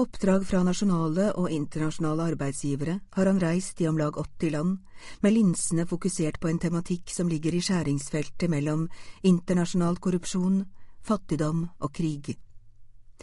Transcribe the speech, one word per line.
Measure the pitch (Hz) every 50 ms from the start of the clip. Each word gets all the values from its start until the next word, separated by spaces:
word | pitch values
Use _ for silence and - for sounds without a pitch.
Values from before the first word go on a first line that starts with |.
| 247
oppdrag | - - - 208 190 190 196 190
fra | - 196 185 180
nasjonale | 180 180 - 208 202 180 165 165 160 156 185 208 214 -
og | - 180 -
internasjonale | 165 147 147 - - 156 156 156 - - 165 151 156 160 165 165
arbeidsgivere | 156 - 143 139 139 - - 143 139 139 143 160 180 196 - - -
har | 190 190
han | 190 196 190
reist | 175 160 170 185 185 - - -
i | 175 156
om | 160 156
lag | 151 147 -
åtti | 151 151 - - - 180 160
land, | 151 147 160 180 196 190 - - - - - - - -
med | - 202 220
linsene | 226 214 175 165 - - - 170 160 170
fokusert | - 175 - - 185 - - 160 151 - -
på | -
en | 160 160
tematikk | 170 - 165 175 170 170 - 180 170 - -
som | - - 175
ligger | 175 160 151 156 156 170
i | 175
skjæringsfeltet | 175 - 190 175 147 139 143 139 143 - - 151 147 - - - 180 175
mellom | 156 143 143 151 151 160 165 165 - - - - - - -
internasjonal | 190 180 170 - - 175 175 170 - - 180 170 170 175 -
korrupsjon, | - 185 180 175 - - - 185 180 190 190 190 196 - - - - - - - -
fattigdom | - 214 196 - - 160 143 156 151 165 165 165 165 - - 143
og | 139 -
krig. | - 165 156 147 143 139 - - - - - - - - - - - - - - - - - - -